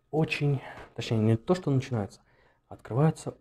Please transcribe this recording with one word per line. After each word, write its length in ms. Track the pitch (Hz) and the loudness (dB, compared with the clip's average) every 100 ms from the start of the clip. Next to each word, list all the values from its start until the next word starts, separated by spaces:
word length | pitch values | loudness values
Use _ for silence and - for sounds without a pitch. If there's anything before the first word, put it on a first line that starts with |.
| _ | _
очень, 520 | 156 156 - 143 135 - - - | -2 0 0 0 0 -4 -16 -14
точнее, 240 | - - 113 | -12 -2 2
не 180 | 107 113 | 4 2
то, 180 | - | 2
что 160 | 180 151 | 0 2
начинается, 500 | 135 - 117 98 - _ _ _ _ _ | 0 0 -4 -4 -8 _ _ _ _ _
открываются 680 | 92 - 117 160 - 135 - | -20 -6 2 2 2 -8 -10